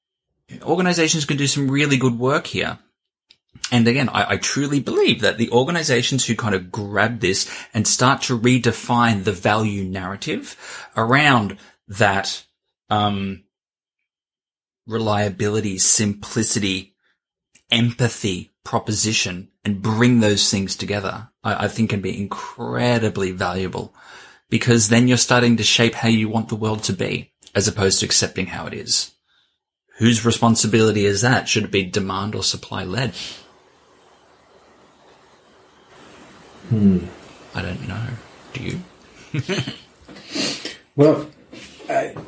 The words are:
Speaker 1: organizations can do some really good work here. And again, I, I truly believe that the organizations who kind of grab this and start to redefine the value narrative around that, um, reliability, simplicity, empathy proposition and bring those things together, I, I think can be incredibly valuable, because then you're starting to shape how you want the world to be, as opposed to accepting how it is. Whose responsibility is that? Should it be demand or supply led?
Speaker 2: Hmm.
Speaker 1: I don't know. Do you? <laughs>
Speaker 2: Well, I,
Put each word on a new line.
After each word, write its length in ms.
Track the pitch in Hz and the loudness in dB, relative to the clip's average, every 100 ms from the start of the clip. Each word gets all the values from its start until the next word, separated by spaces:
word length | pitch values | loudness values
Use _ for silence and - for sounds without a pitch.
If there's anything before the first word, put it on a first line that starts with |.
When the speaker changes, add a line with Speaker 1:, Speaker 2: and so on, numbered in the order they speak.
| _ _ _ _ _ 120 | _ _ _ _ _ -12
Speaker 1:
organizations 640 | - 175 180 170 160 160 143 | -2 0 2 2 2 0 -2
can 120 | 143 | 0
do 100 | 139 | 0
some 220 | 147 139 | 0 0
really 280 | 135 147 135 | 2 2 2
good 200 | 127 117 | 2 2
work 300 | 127 156 - | 0 0 -2
here. 320 | 90 80 - _ _ _ _ _ _ _ - - | -4 -6 -8 _ _ _ _ _ _ _ -12 0
And 160 | 123 113 | 2 4
again, 220 | 131 127 | 2 0
I, 220 | - 95 | 0 0
I 60 | 98 | 0
truly 420 | - 131 143 143 | -2 -2 -2 -2
believe 420 | 160 359 370 113 | 0 2 2 2
that 160 | 98 101 | 0 0
the 120 | 113 | 2
organizations 760 | 120 131 175 151 123 123 135 - | 2 2 0 0 0 0 0 -2
who 100 | 113 | -2
kind 200 | 113 95 | 0 -2
of 160 | 90 | -4
grab 480 | 107 101 101 110 117 | -8 -4 0 0 0
this 300 | 92 95 - - - | -2 -2 -4 -10 -6
and 140 | 113 104 | -2 0
start 360 | - 127 131 | 2 2 2
to 140 | - 120 | -2 2
redefine 840 | 120 127 117 - - 120 117 104 | 4 4 2 -2 0 2 2 2
the 80 | 95 | 0
value 520 | 90 110 107 110 101 | 0 0 2 0 -2
narrative 720 | 92 95 92 98 151 226 277 - - - - - | -6 -6 -8 -8 -6 -8 -8 -16 -18 -18 -8 -4
around 600 | 113 135 147 123 101 101 - _ - | 2 4 4 4 2 -6 -18 _ -12
that, 580 | 101 104 98 - - - _ _ _ - | 0 2 2 -2 -8 -14 _ _ _ -4
um, 540 | 107 104 101 98 92 _ _ _ _ _ _ _ _ _ _ _ _ _ _ - | 0 0 -2 -6 -8 _ _ _ _ _ _ _ _ _ _ _ _ _ _ -8
reliability, 920 | 113 110 104 104 90 104 110 104 95 | -4 0 0 -2 -2 -2 0 -2 0
simplicity, 1160 | - - 104 101 - 117 107 113 101 95 - _ _ _ _ _ _ _ _ | 2 2 2 -2 -4 -2 0 0 0 -2 -8 _ _ _ _ _ _ _ _
empathy 800 | 117 120 - 120 - 104 90 - _ | 2 2 2 0 0 -4 -4 -10 _
proposition 840 | - 113 - 104 107 107 104 90 98 _ | -6 -4 -2 -2 0 0 -2 -6 -14 _
and 180 | 107 98 | -6 -2
bring 380 | 110 110 123 120 | -2 4 4 6
those 300 | 107 101 - | 4 2 2
things 240 | 104 95 - | 0 -2 -6
together, 540 | 95 104 98 90 113 _ | -6 -4 -6 -10 -14 _
I, 220 | 110 98 101 | -6 -2 -2
I 20 | |
think 240 | - 110 | -2 -2
can 100 | 104 | -2
be 160 | 92 - | -4 -6
incredibly 1120 | 101 - - - 120 123 120 120 107 98 95 | -8 -8 -12 -10 -6 -2 0 2 0 -2 -4
valuable, 640 | 92 92 92 92 90 92 - - - - - _ | -4 -4 -4 -4 -6 -10 -16 -20 -20 -20 -20 _
because 400 | 113 - 120 107 | 0 4 4 4
then 180 | 117 123 | 4 4
you're 100 | 120 | 4
starting 400 | - 123 120 113 | 4 4 4 4
to 60 | |
shape 300 | 107 - 117 - | 2 4 2 2
how 140 | 117 | 2
you 180 | 113 107 | 2 2
want 200 | 113 110 | -2 -4
the 60 | 110 | -4
world 280 | 107 107 | -2 -2
to 100 | - | -4
be, 380 | 92 110 92 - _ - 101 | -4 -4 -6 -10 _ -6 -2
as 120 | 95 | -2
opposed 320 | 92 95 92 | 2 2 2
to 60 | 92 | 2
accepting 420 | - - - 92 | 0 0 -4 -8
how 180 | 82 80 | -8 -10
it 60 | |
is. 380 | - - - - _ _ _ _ _ _ _ _ - | -10 -4 -4 -4 _ _ _ _ _ _ _ _ 0
Whose 260 | 113 113 117 | 2 4 2
responsibility 800 | - 117 113 113 113 110 104 101 | 2 2 4 2 4 4 4 2
is 160 | 98 | 2
that? 280 | 120 113 - | 2 0 0
Should 160 | 110 101 | -2 0
it 60 | |
be 120 | 98 | -2
demand 500 | 90 98 95 95 104 107 | -2 -4 -4 -4 -6 -4
or 80 | |
supply 400 | - - - 101 | -4 -6 -8 -10
led? 300 | 92 107 127 - - - - _ _ _ _ _ _ _ _ _ _ _ _ _ _ _ _ _ _ _ _ _ _ _ _ - - - - - - - - | -6 -4 -6 -8 -14 -16 -20 _ _ _ _ _ _ _ _ _ _ _ _ _ _ _ _ _ _ _ _ _ _ _ _ -20 -20 -20 -20 -20 -20 -20 -2
Speaker 2:
Hmm. 300 | 110 101 92 85 - - - - - | 4 4 4 -2 -12 -20 -20 -12 -10
Speaker 1:
I 60 | |
don't 260 | 90 92 - | -8 -8 -8
know. 200 | 98 117 117 - - - | -8 -8 -10 -16 -20 -16
Do 100 | - | -10
you? 180 | - 180 180 - - - - | -8 -10 -12 -20 -20 -20 -10
<laughs> 300 | 143 131 196 127 - - _ - - - - - - - - _ - | -8 -4 -6 -8 -12 -20 _ -20 -20 -10 -6 -6 -8 -12 -16 _ 6
Speaker 2:
Well, 340 | 151 - - - _ - - - - | 6 6 -4 -18 _ -20 -20 -14 -4
I, 240 | - - - | -4 -4 -8